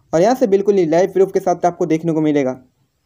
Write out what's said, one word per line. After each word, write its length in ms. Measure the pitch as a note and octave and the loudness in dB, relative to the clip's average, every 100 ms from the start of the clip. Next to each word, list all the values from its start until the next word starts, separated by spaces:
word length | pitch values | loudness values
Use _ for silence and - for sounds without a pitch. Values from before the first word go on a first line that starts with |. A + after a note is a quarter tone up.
| _ | _
और 80 | D#3+ | 0
यहाँ 140 | G#3 | 2
से 120 | B3+ A#3+ | 2 0
बिल्कुल 280 | G3 G3+ | 2 2
ही 100 | G3+ E3 | 0 2
लाइव 240 | E3 F#3+ | 2 2
प्रूफ 200 | F#3 F#3+ | 0 0
के 60 | F#3+ | 0
साथ 240 | F#3 F3 | -2 -2
आपको 200 | F3+ F3 E3+ | -2 -2 -2
देखने 260 | D#3+ E3+ | -2 -2
को 80 | D#3 | -2
मिलेगा, 320 | D3+ D3 B2+ B2+ _ _ _ _ | 0 0 -2 -6 _ _ _ _